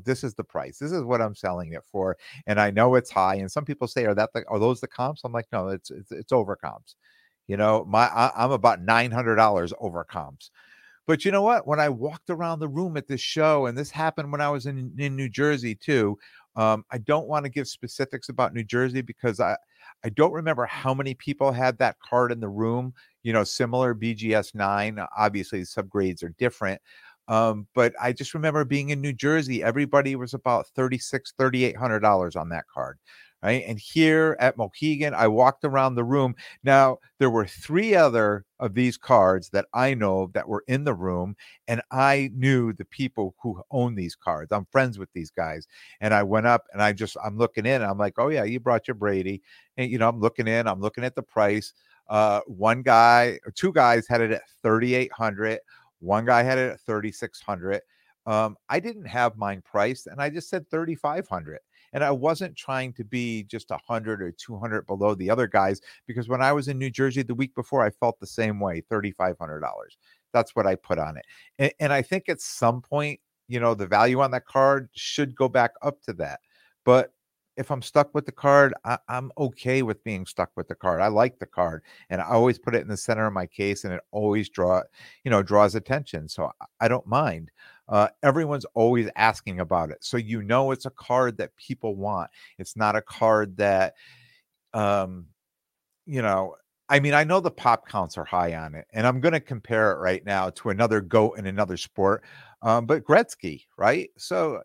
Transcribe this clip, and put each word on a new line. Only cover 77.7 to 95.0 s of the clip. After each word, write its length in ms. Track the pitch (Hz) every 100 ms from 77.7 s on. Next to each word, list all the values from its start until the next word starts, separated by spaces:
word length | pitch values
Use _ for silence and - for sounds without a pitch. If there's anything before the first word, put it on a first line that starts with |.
| 135
stuck 300 | - 151 143 151
with 100 | 143
the 60 |
card, 420 | - 139 143 139 -
I, 140 | - 123 -
I'm 240 | 123 131 -
okay 460 | 135 - 127 131
with 200 | 120 104
being 220 | 117 98 92
stuck 240 | - 90 -
with 120 | 80
the 60 |
card. 260 | 87 95 82
I 80 | 101
like 280 | 107 127 127
the 80 | 92
card, 380 | - 87 80 - - -
and 100 | 90
I 60 | 87
always 320 | 117 123 117
put 160 | -
it 80 | 117
in 60 | 87
the 100 | 101
center 300 | - 110 110
of 60 |
my 120 | 95 87
case, 380 | - 101 98
and 100 | 101
it 80 | 90 -
always 400 | 104 107 104 101
draw, 320 | - 90 92 - _ - -
you 60 | 131
know, 140 | 107
draws 320 | 95 104 104 107
attention. 520 | - 135 139 80 78
So 180 | - 73 -
I, 60 | - - 117
I 20 |
don't 180 | 123 -
mind. 460 | 123 147 82 80 _ - _ -
Uh, 200 | 104 104 -
everyone's 420 | 143 139 156 143 110
always 360 | - 117 123 107 -
asking 440 | 113 107 - 90
about 320 | 85 90 78
it. 120 | -
So, 140 | - 120
you 240 | 107 113
know, 300 | 101 123 135
it's 160 | 131 127
a 40 |
card 460 | - - 127 127 104
that 180 | 92 _
people 400 | - 127 113 98
want. 360 | 98 98 82 _ - -
It's 180 | 95 107
not 200 | 107 107
a 60 |
card 540 | - - 113 110 104 92
that, 360 | 101 95 92 - - - _ _ _ _ _
um, 540 | 113 101 101